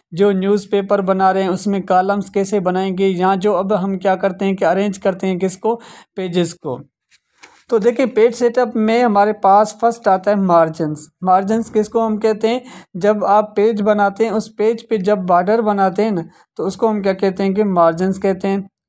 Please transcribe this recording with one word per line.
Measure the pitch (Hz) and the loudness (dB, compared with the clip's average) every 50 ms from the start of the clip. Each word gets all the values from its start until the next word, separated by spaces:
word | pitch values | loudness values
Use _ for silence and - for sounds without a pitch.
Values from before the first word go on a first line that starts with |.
| _ _ 170 | _ _ -2
जो | 160 202 208 196 | 0 0 2 2
न्यूज़पेपर | 185 185 196 208 208 202 - - 202 196 196 208 202 190 | 0 0 0 0 0 -2 -2 -2 -2 0 0 0 0 0
बना | 185 190 190 190 190 | 0 0 2 2 2
रहे | 185 190 190 | 2 2 0
हैं | 185 | -2
उसमें | 175 190 - 208 196 196 190 | -2 -2 -2 -2 -2 -2 -2
कॉलम्स | - 185 185 185 196 202 202 190 190 | 0 2 2 2 2 0 -2 -4 -4
कैसे | - 202 196 190 208 202 | -2 -4 -2 -2 -2 -2
बनाएंगे, | 180 185 180 185 190 196 185 190 196 | -2 0 -2 -2 -2 -2 -2 0 0
या | 196 185 175 185 190 196 | 0 0 0 0 0 0
जो | 190 180 208 196 | 2 0 0 0
अब | 175 196 190 214 | 0 0 0 -2
हम | 185 180 196 196 185 | -2 -2 -2 -4 -2
क्या | - 202 190 | 0 0 0
करते | 185 202 196 180 185 196 | 0 -2 -4 -4 -2 -2
हैं | 196 190 | -2 -2
कि | 185 202 | 0 0
अरेंज | 165 175 190 202 208 190 - | 0 0 0 0 -2 -4 -4
करते | - 202 180 190 - | -2 -4 -2 -2 -2
हैं | 190 190 170 | -4 -4 -2
किसको, | 190 185 175 - - 220 233 233 - - - - - _ _ | -2 -4 -4 -4 -4 -4 -4 -4 -6 -16 -20 -20 -20 _ _
पेजेस | - 185 180 175 185 170 165 - | -10 -8 -4 -2 -2 -2 -2 -4
को। | - - 151 123 127 147 _ _ _ _ _ _ _ _ _ _ _ _ - _ _ _ - | -10 -10 -8 -8 -10 -10 _ _ _ _ _ _ _ _ _ _ _ _ -20 _ _ _ -2
तो | 240 220 | 0 0
देखिए, | 190 240 240 294 269 | 2 2 2 2 0
पेज | 226 - 214 220 240 226 | 0 2 4 2 2 2
सेटअप | - 247 240 233 254 247 226 - | 2 -2 0 2 0 -2 0 0
में | 220 214 214 226 240 247 | -2 0 2 2 2 2
हमारे | 233 202 202 202 214 208 | 2 4 2 2 2 0
पास | 208 - 196 196 202 214 214 - - - | 0 2 4 4 4 4 2 -2 -2 -2
फर्स्ट | 233 226 233 - 214 | -2 -2 0 0 0
आता | 190 190 185 202 | 0 2 2 0
है | 208 202 | 0 0
मार्जिन्स। | 196 185 175 170 165 160 160 - 165 151 151 147 - - _ - 180 | 2 4 4 4 4 2 0 -4 -4 -4 -6 -8 -12 -16 _ -6 0
मार्जिन्स | 185 185 190 196 196 220 226 226 226 | 2 2 2 2 0 -2 -2 -4 -2
किसको | - 214 214 214 - 226 | -2 -2 -2 0 -2 -2
हम | 226 220 214 208 | -2 -2 -2 -2
कहते | 220 220 214 208 226 220 | 0 -2 -2 0 -2 -2
हैं, | 233 254 247 - - - - _ - | -2 -2 -6 -10 -20 -20 -20 _ -8
जब | 180 170 208 214 208 190 | -2 0 0 0 2 2
आप | 196 202 214 214 214 208 | 2 2 2 2 0 0
पेज | - 202 226 233 208 | 0 2 2 2 0
बनाते | 202 214 208 208 202 202 196 - 226 | 0 0 2 2 2 0 0 -2 -2
हैं | 226 190 | -2 -2
उस | 220 214 - - - | -4 -4 -6 -6 -2
पेज | 208 220 233 226 - - | -2 -2 -2 -2 -4 -4
पे | 226 214 | -4 -2
जब | 180 208 208 196 | 0 0 0 0
बॉर्डर | 185 180 180 175 180 190 214 233 | 0 2 2 2 2 2 0 0
बनाते | 220 214 202 202 196 190 180 196 208 | 0 0 0 0 0 0 0 0 -2
हैं | 226 202 | -2 -2
ना, | 170 165 165 _ _ _ _ _ | -4 -6 -8 _ _ _ _ _
तो | - 160 | -6 -6
उसको | 190 190 - - 220 | -6 -4 -2 -2 -2
हम | 214 208 190 | 0 0 -2
क्या | 196 190 | -2 -2
कहते | 185 202 196 185 190 196 | 0 0 -2 -2 0 -2
हैं | 196 190 | -2 0
कि | 202 214 | 0 0
मार्जिन्स | 202 185 175 165 165 165 165 185 190 190 190 | 0 2 4 4 4 2 2 0 -2 -2 -2
कहते | - 190 190 185 - 196 | -2 -2 -2 -2 -2 -4
हैं। | 196 202 190 - _ _ _ | -4 -4 -6 -8 _ _ _